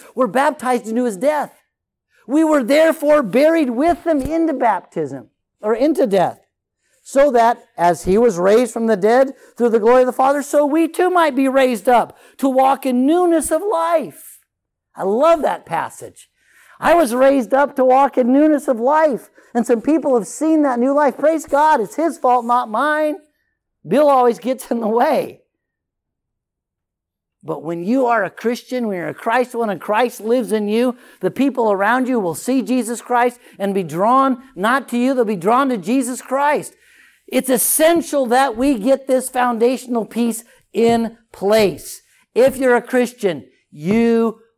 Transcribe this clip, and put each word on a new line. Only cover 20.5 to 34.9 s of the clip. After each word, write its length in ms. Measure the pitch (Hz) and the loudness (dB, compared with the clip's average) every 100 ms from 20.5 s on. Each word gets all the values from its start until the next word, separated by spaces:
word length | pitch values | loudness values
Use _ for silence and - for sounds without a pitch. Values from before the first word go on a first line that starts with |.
| 320 | 2
that 160 | 285 240 | 2 0
new 140 | 254 | 0
life. 240 | 285 294 - | 2 0 0
Praise 300 | 294 320 - | 0 0 -2
God, 340 | 277 311 294 | 0 2 2
it's 140 | 196 | -2
his 240 | - 330 - | -4 -4 -2
fault, 260 | 254 247 | 0 0
not 240 | 233 240 247 | 0 -2 -2
mine. 480 | 214 285 302 302 381 - _ _ _ _ _ 151 | -2 -2 0 -2 -4 -12 _ _ _ _ _ -2
Bill 220 | 226 302 | 2 4
always 280 | 269 247 220 | 4 2 0
gets 320 | 226 262 - | -4 -6 -6
in 100 | 233 | -4
the 80 | 220 | -2
way. 520 | 226 294 240 - - _ _ _ _ _ _ _ _ _ _ _ _ _ _ _ _ _ _ _ _ | 0 0 0 -4 -10 _ _ _ _ _ _ _ _ _ _ _ _ _ _ _ _ _ _ _ _
But 200 | 139 151 | -12 -10
when 200 | 143 170 | -8 -8
you 220 | 175 262 | -2 0
are 180 | 240 233 | 0 0
a 80 | 180 | -2
Christian, 560 | - 226 240 - 254 226 | -4 -6 -6 -6 -6 -4
when 120 | 190 | -6
you're 100 | 156 | -8
a 60 | |
Christ 400 | 147 233 233 247 | -8 -2 -2 -2
one, 160 | 233 233 | -4 -6
and 100 | 180 | -6
Christ 400 | - 208 247 - | -4 -2 -2 -4
lives 320 | 208 247 208 | -2 -2 -2
in 160 | 214 208 | -4 -2
you, 300 | 214 254 247 - _ | -2 -2 -4 -14 _
the 100 | 185 | -6
people 420 | - 269 254 226 | -2 -2 0 -2
around 340 | 196 202 254 254 | 0 0 0 0
you 140 | 254 | -2
will 140 | 180 | -2
see 260 | 160 - 262 | -6 -2 -2
Jesus 400 | 202 254 220 233 | 0 -2 -2 -8
Christ 380 | - 240 247 247 - - | -4 0 0 -4 -14 -8
and 140 | 196 | -4
be 120 | 196 | -4
drawn 580 | 175 156 208 262 269 254 - | -4 -2 0 2 2 -2 -8
not 340 | - 208 262 - | -6 -2 -2 -2